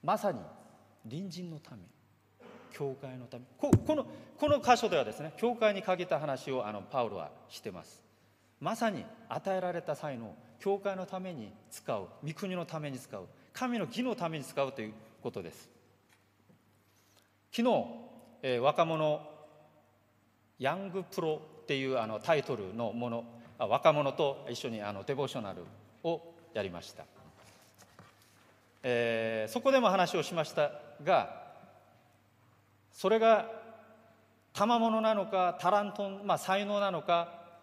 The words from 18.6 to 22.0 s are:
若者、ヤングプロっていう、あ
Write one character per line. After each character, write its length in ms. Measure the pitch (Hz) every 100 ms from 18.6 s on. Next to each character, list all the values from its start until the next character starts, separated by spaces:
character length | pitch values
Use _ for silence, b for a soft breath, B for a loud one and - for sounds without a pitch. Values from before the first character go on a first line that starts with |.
若 240 | 131 156
者、 440 | 165 160 151 151 - - - - - _ _ _ _ _ _ _ _ _
ヤ 140 | 127
ン 160 | 175 196
グ 120 | 180
プ 180 | 185 -
ロ 200 | 165 151 - -
っ 20 | -
て 100 | 139
い 80 | 135
う、 120 |
あ 80 | 131